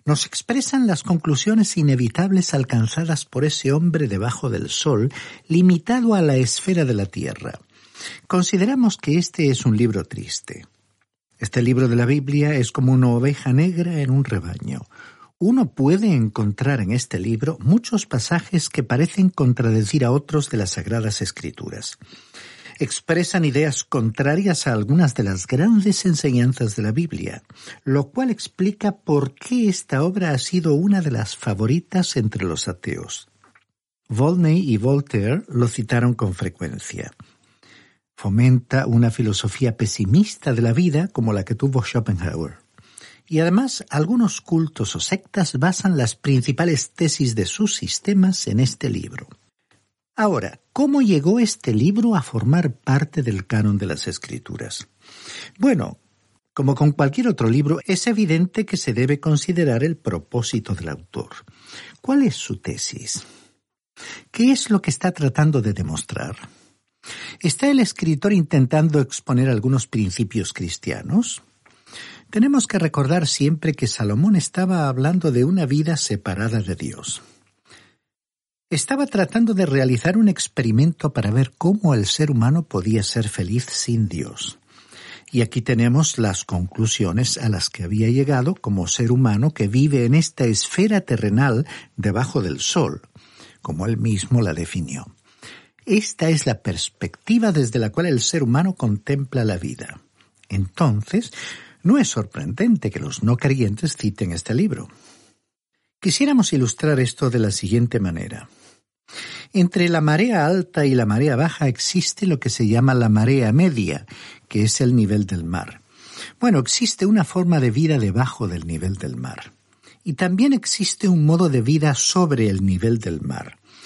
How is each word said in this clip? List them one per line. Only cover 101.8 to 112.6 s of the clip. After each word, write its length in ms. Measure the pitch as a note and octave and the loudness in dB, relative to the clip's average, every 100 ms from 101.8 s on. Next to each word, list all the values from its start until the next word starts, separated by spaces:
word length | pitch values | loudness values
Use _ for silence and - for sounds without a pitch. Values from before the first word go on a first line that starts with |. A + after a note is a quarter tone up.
no 160 | E3+ C#4 | 2 2
es 100 | G3+ | 2
sorprendente 800 | A#2 F#2+ - C#3 A2+ A#3+ G#3+ G#2+ | -2 -6 -8 -8 -2 2 2 0
que 80 | - | -6
los 240 | C#2+ - | -8 -2
no 140 | G#2+ B2 | 0 2
creyentes 580 | C#3 C3+ G#2+ G#2 D#3+ | 0 0 0 -2 -4
citen 380 | - G#2 - F2+ | -2 -4 -4 -6
este 220 | F2 - | -6 -4
libro. 340 | A#2 G#3 - F#2 _ - - _ _ _ _ _ _ _ _ | 0 0 -2 -10 _ -20 -20 _ _ _ _ _ _ _ _
Quisiéramos 540 | F#3+ - C#4 C4 - | -2 2 4 4 4
ilustrar 440 | D3 A#2+ - D#3 C#3 | 2 0 0 0 2
esto 300 | B2 - C3+ | 0 0 0
de 100 | A#2 | 2
la 120 | G#2+ | 0
siguiente 500 | F#2+ F#2 A#2 A#2+ A#2 | -2 0 0 2 0
manera. 480 | F#2+ E2 - - - _ _ _ _ _ _ - - - - | -2 -4 -8 -12 -18 _ _ _ _ _ _ -16 -14 -16 -6
Entre 380 | G3 F3 F3+ F3 | 0 2 2 2
la 100 | E3 | 2
marea 460 | D3+ D#3 A#3+ G3 D3+ | 2 2 2 2 2
alta 400 | F#3 - D#3+ C#3+ | 0 -2 0 2
y 80 | |
la 100 | B2+ | 2
marea 320 | G#2+ G#2+ D3 B2 | 2 2 2 2
baja 320 | D#3+ - C#3 | 0 0 -2
existe 580 | - - F3+ - - F#3+ | -2 -2 -2 -2 -2 0
lo 140 | C#3+ | 0
que 80 | - | -2
se 180 | - | -2